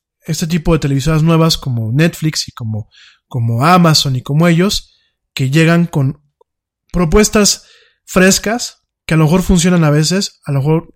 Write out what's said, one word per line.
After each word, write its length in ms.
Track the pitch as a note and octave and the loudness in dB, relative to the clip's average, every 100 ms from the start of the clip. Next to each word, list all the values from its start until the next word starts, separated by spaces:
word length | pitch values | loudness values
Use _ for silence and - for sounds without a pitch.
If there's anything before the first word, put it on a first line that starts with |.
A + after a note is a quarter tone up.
| _ _ | _ _
este 220 | - D#3 D#3+ | -8 -6 -4
tipo 260 | E3+ E3 | -2 0
de 60 | D#3+ | 0
televisoras 460 | C#3+ C#3 D3+ D#3 | 0 -2 0 0
nuevas 320 | D#3+ E3 D#3+ - | 2 2 2 -2
como 340 | C#3 A#2 A2 | -4 -6 -2
Netflix 560 | C3 E3+ - D#3 - - | 0 0 0 -6 -6 -8
y 60 | |
como, 360 | - A2 G#2+ - _ - _ _ | -10 -8 -8 -10 _ -20 _ _
como 380 | C3 A2+ A#2 | -6 -4 0
Amazon 500 | D3+ F3+ E3+ D3+ C#3+ | 2 4 4 2 0
y 80 | B2+ | -4
como 240 | - D3 F3 | -4 0 2
ellos, 480 | E3 F#3+ - - _ _ _ _ | 2 0 -2 -8 _ _ _ _
que 160 | - C3 | -6 -2
llegan 360 | D3+ D#3+ E3+ E3+ | 2 2 2 0
con 360 | D#3 C3+ - _ _ _ _ _ _ _ | -2 -4 -4 _ _ _ _ _ _ _
propuestas 720 | E3+ E3+ G3+ G#3+ A3 G3+ - - _ _ _ | -4 0 2 2 2 0 -2 -8 _ _ _
frescas, 800 | - F#3+ F#3 F#3 G3+ A#3+ - - _ _ | -4 2 2 2 -2 -6 -8 -16 _ _
que 100 | - | -4
a 20 | D#3+ | 0
lo 80 | |
mejor 180 | D#3 F#3+ | 2 2
funcionan 400 | F3+ F#3 F3+ F3+ | 2 0 2 2
a 80 | D#3 | 2
veces, 500 | D3 D#3 F#3 G3+ - | 2 0 -2 -6 -10
a 80 | - | -6
lo 80 | C#3 | -4
mejor 340 | C#3 D#3+ E3+ | -2 -2 -4